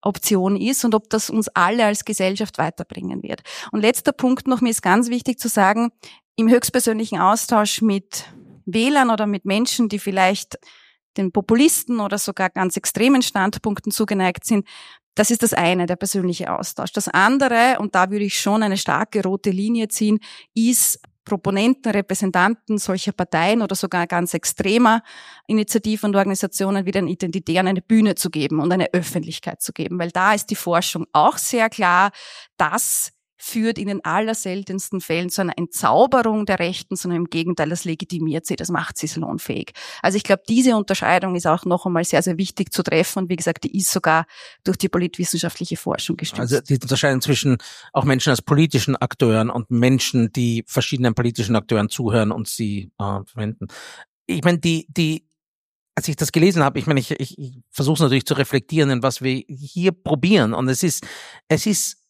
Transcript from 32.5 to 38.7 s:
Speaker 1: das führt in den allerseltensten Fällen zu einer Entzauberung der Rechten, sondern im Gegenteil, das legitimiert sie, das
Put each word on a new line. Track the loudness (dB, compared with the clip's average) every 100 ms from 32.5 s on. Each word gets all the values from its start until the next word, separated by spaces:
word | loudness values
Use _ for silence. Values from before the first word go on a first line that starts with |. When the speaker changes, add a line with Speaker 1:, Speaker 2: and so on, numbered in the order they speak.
| _
Speaker 1:
das | -2 0 -2 -4 -4 _ _ _ -8
führt | -2 -2 -2
in | -4
den | -6 -2
allerseltensten | -2 0 -4 -6 -8 -6 -8 -6 -8
Fällen | -4 -4 -4
zu | -4
einer | -4 -4
Entzauberung | -6 0 2 6 6 4 2 0 0
der | 0
Rechten, | -2 -4 -8 -8
sondern | -4 -2
im | -2
Gegenteil, | -2 -2 -2 -2
das | -2
legitimiert | -4 -6 -6 -4 -2 -4 -4
sie, | -6
das | -2